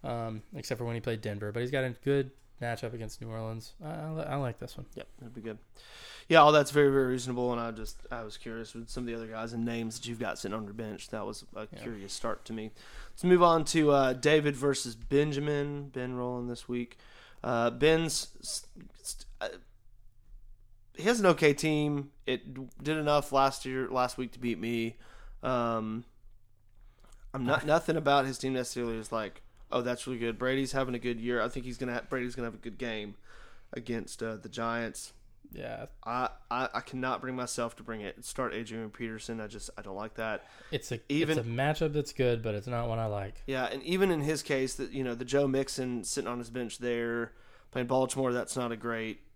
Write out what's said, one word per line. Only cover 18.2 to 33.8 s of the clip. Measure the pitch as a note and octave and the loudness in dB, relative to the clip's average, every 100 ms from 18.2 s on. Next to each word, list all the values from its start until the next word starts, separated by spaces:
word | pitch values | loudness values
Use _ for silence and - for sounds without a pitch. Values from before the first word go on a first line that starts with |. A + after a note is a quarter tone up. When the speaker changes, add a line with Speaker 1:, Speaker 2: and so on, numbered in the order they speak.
| - - | -6 -12
Speaker 2:
s-, | - - - - - - | -10 -10 -10 -20 -20 -14
s-, | - - - - | -12 -12 -12 -8
uh, | F#2+ F2 - - - - - - - - - - - - - - | -8 -8 -18 -20 -20 -20 -20 -20 -20 -18 -18 -20 -20 -20 -20 -2
he | |
has | F3 A#3+ | 2 6
an | F#3+ | 6
okay | D#3+ D#3 | 8 6
team. | C#3+ D#3 D3+ D3 D3 C#3 - - | 6 4 4 2 0 -4 -8 -4
It | B2+ - | -4 -4
d-, | C3 C3 - | -12 -12 -8
did | C#3 D#3 | -2 0
enough | D3 D3 C#3 | 4 4 6
last | C3+ C3+ - C3 | 6 4 2 -6
year, | C3 C3 | -4 0
last | B2+ B2+ - | 2 0 0
week | B2 | -8
to | - | -4
beat | A#2+ G#2 | -2 -2
me. | A2+ A#2 A2+ A2+ - - - - | -2 -2 -2 -4 -18 -18 -16 -8
Um, | - B2 A#2 A2+ A2 A2 A#2+ - - - - - - - - - - - - | -2 0 0 0 -2 -6 -10 -20 -20 -20 -20 -20 -20 -20 -20 -20 -20 -20 -12
I'm | C3+ B2 | -4 2
not, | D3 | 2
Speaker 1:
I | D3+ | 6
Speaker 2:
nothing | D#3+ E3+ E3 | 6 6 2
about | C3+ C#3+ C3+ | 6 6 6
his | B2+ | 0
team | C3+ | 0
necessarily | C3 B2 B2 A#2+ A2+ | 0 -2 -2 -2 -2
is | G#2+ | -4
like, | A2+ G#2 - - - - | -4 -4 -10 -20 -20 -2
"Oh, | A#2+ | 0
that's | B2 A#2+ - | 0 -2 -4
really | B2 | -2
good." | A#2 A2 | -2 0
Brady's | B2+ C3+ C3 | 0 0 0
having | C3+ C3 B2 | 0 0 -2
a | |
good | B2 A#2 | -2 -2
year. | A#2 A#2+ | 0 0
I | A2+ | 0
think | C3 B2 | -2 -8
he's | A#2 | -6
gonna | B2+ | -4
ha-, | A#2+ - | -4 -4
Brady's | C3 B2 B2 | -4 -4 -4
gonna | B2 | -8
have | G#2+ | -8
a | |
good | A#2 G2 | -14 -8
game | A#2+ A2 G#2+ G#2+ - - - - - | -6 -6 -6 -12 -18 -18 -18 -18 -12
against, | - | -10